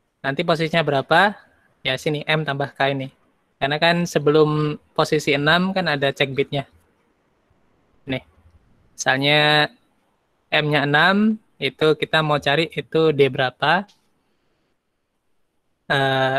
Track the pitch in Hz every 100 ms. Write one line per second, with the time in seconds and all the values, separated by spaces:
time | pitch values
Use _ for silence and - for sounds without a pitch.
0 | _ _ 135 143 175 160 160 170 151 139
1 | - 165 202 - _ _ _ _ 135 131
2 | 160 147 151 156 147 139 135 - 139 139
3 | 131 - _ _ _ - 139 151 170 170
4 | 170 156 147 151 151 151 151 151 _ -
5 | 151 151 - 139 147 170 190 190 170 143
6 | 139 - 139 135 135 143 - _ _ _
7 | _ _ _ _ _ _ _ _ _ _
8 | - 127 - _ _ _ _ _ _ -
9 | 135 131 143 151 151 151 147 _ _ _
10 | _ _ _ _ _ 151 151 147 143 147
11 | 175 196 214 214 _ - 135 - 156 151
12 | - 160 156 147 147 147 165 151 135 160
13 | 160 143 135 131 127 - 143 175 202 _
14 | _ _ _ _ _ _ _ _ _ _
15 | _ _ _ _ _ _ _ _ - 143
16 | 135 135 131